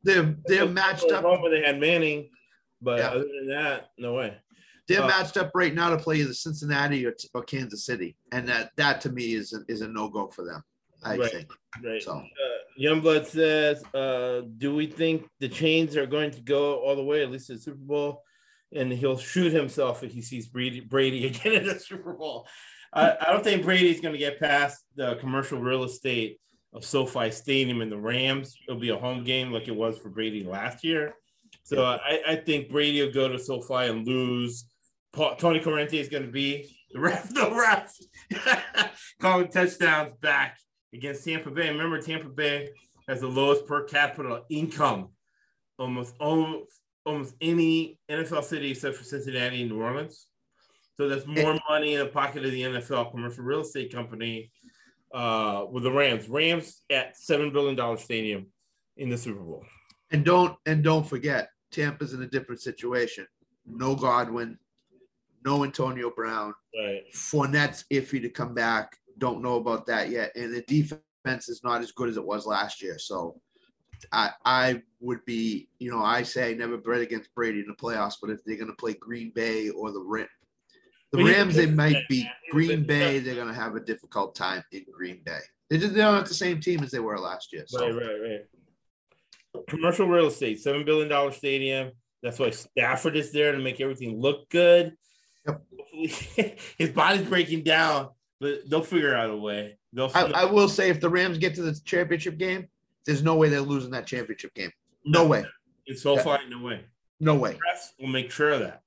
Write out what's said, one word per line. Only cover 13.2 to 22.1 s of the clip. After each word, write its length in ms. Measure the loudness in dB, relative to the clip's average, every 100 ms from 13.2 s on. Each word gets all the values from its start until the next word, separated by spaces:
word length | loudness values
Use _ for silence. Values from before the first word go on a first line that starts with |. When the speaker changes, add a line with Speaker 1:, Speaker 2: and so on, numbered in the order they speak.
| 2
Speaker 2:
says, 560 | 2 4 6 4 0 -4
uh, 480 | -4 0 0 -2 -4 -6 -4
"Do 160 | -2 0
we 100 | -2
think 420 | 0 0 0 -4 _
the 80 | -8
chains 480 | 0 4 4 4 0
are 100 | 0
going 240 | 0 -2
to 100 | -4
go 360 | 0 2 2 0
all 180 | 0
the 80 | 0
way, 200 | 2 0
at 80 | 0
least 160 | -4 -12
to 60 |
the 60 | -12
Super 160 | -12 -14
Bowl?" 440 | -4 -2 -2 -6 _ _ _ _ _
And 200 | -4 -2
he'll 240 | 0 0 0
shoot 340 | -2 2 4
himself 500 | 4 0 0 0 -2
if 80 | -8
he 80 | -10
sees 240 | -10 -10 -10
Brady, 320 | -6 -6 -6
Brady 460 | -2 2 2 2 -4
<laughs> 20 |
again 260 | -2 2
in 120 | 2 2
the 120 | -6
Super 320 | -10 -14 -12